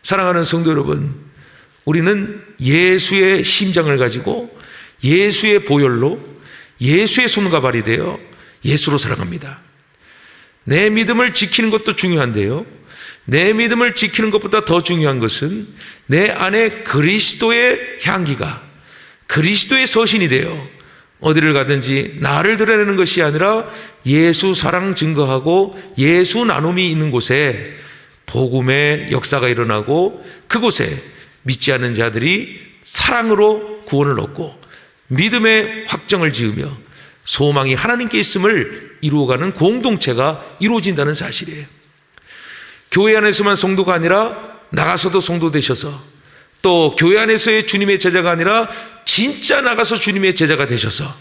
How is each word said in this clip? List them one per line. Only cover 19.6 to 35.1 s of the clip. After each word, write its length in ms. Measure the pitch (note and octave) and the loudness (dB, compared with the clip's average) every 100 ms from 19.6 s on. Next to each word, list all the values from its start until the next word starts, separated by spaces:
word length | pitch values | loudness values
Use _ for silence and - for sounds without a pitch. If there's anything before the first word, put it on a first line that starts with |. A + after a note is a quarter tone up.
| - C4 C4 | 2 0 2
서신이 440 | A3 A3+ G#3 E3+ | 2 2 2 2
되어 380 | B2+ E3+ D#3+ C#3 - - - _ _ | 0 0 -8 -12 -20 -20 -20 _ _
어디를 340 | D#3+ D#3 D#3 | 0 2 2
가든지 640 | C#3+ C3 C#3+ B2 C3+ - D3 | 2 0 -2 0 -2 -4 -4
나를 360 | C3+ C#3+ F#3+ A3 | -2 0 0 2
드러내는 400 | G#3+ G#3+ G3+ G3 | 2 2 2 2
것이 260 | F3 F3 | 0 2
아니라, 480 | D3+ D3+ F#3+ A3 A3+ - - - B2+ | 0 2 2 0 -4 -16 -20 -8 0
예수 480 | D3 E3 E3 F#3+ | 4 4 4 0
사랑 420 | F#3 D3+ F3+ G3 F#3 | 0 0 0 -2 -2
증거하고 1000 | D#3 D#3 C#3 C3 C#3+ F3+ G3 - - - | 0 0 0 0 2 2 2 -4 -12 0
예수 480 | C#3 F3 F3+ A3+ A#3 | 2 4 2 2 0
나눔이 440 | D3 D#3+ F3+ F3+ | 0 -2 0 0
있는 220 | D#3+ D3+ | 0 0
곳에 640 | B2 A#2 C3 C#3+ G#2 - - - - - _ - | -2 0 0 0 -2 -10 -18 -20 -20 -20 _ -8
복음의 840 | B2 C3 C3 B2+ C#3 D3 D3 - | -2 0 0 0 2 2 0 -2
역사가 380 | C3 - C#3 B2 | -4 -2 0 0
일어나고, 760 | A#2+ A2+ G#2+ G#2 D3+ F#3+ - - - _ | 0 0 -2 0 0 0 -4 -20 -20 _
그곳에 540 | A3+ A#3 - - C3+ - - - _ | -2 0 0 -4 -6 -12 -20 -20 _
믿지 320 | C3 B2 - | -6 -2 -2
않는 220 | C3 B2 A2 | 0 -2 -2
자들이 640 | A#2 A2 C#3 G3 - - - _ | -2 0 0 -2 -4 -14 -20 _
사랑으로 960 | - - - A#3+ A3+ G#3 G#3 G#3+ - - - | -10 -4 0 0 2 4 4 2 -6 -14 -2
구원을 340 | C#3+ C#3+ B2+ | 0 0 -2
얻고 380 | - - D#3 - - - _ _ | -4 -8 -12 -14 -20 -20 _ _
믿음의 800 | _ | _